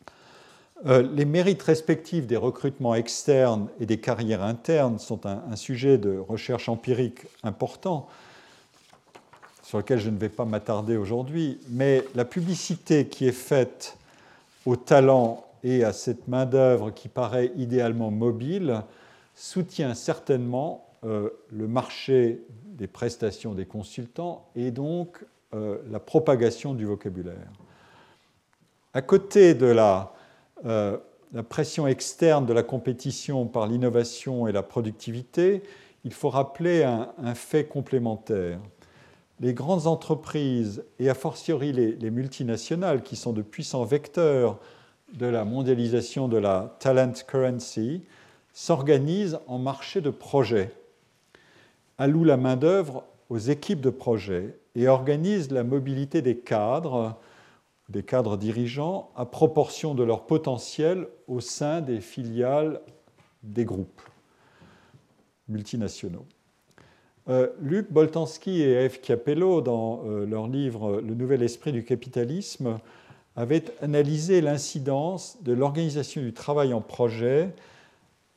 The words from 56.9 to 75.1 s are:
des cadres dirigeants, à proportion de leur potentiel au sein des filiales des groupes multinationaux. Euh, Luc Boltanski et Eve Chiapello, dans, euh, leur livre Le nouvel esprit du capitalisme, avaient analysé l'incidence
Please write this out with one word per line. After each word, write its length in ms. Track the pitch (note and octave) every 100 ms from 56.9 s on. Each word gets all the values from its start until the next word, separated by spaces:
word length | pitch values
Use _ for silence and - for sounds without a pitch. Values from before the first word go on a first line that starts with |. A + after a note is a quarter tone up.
| B2+ A2 G#2+ - - - _ _ _ -
des 120 | G2+
cadres 360 | G2 B2+ A2 G2+
dirigeants, 720 | G#2+ A2+ A#2+ C3 D#3 F#3+ - -
à 100 | A#2+
proportion 680 | - D#3 D#3 C#3 - D#3
de 80 | C3+
leur 220 | A#2 A2
potentiel 840 | - D#3 D3 B2 - - D#3 F#3 D#3+ - -
au 120 | B2
sein 420 | - - D3 E3
des 180 | C3+ A2+
filiales 800 | F#2+ - A#2 A2+ B2 C#3+ D#3 D3+ - - _ _ _ _
des 240 | G#2+ G#2 A2
groupes 340 | F#2+ F2+ - - _ _ _ _ _ - _ _ _ _ _ _ _ -
multinationaux. 800 | G#2+ G#2 A#2+ G2+ - G2 E2+ - _ _ _ _ _ _ _ _ _ -
Euh, 200 | B2+ B2+ -
Luc 300 | C#3 F#3+ G#3+
Boltanski 720 | D3+ D#3 E3 D#3 - - F#3
et 80 | C#3
Eve 300 | B2 C3 C3
Chiapello, 580 | - A#2+ D3 D3+ F#3 E3+
dans, 440 | B2 A#2 A2+ A#2+ A2
euh, 180 | G#2 G#2
leur 200 | A2 A2
livre 540 | C3+ C#3 A2+ G#2+ G2+
Le 120 | A2+
nouvel 300 | A2+ B2+ C3+
esprit 300 | A#2+ A#2+ D#3
du 100 | A#2+
capitalisme, 960 | A2 B2 - B2+ A#2+ E3+ G3+ - B2+ A2+ - - _ - _
avaient 300 | - A#2+ D#3+ D#3+ -
analysé 580 | C#3+ D3 C#3+ D3+ E3 F#3
l'incidence 1000 | D3+ C#3+ - D3+ C3+ C3+ D#3+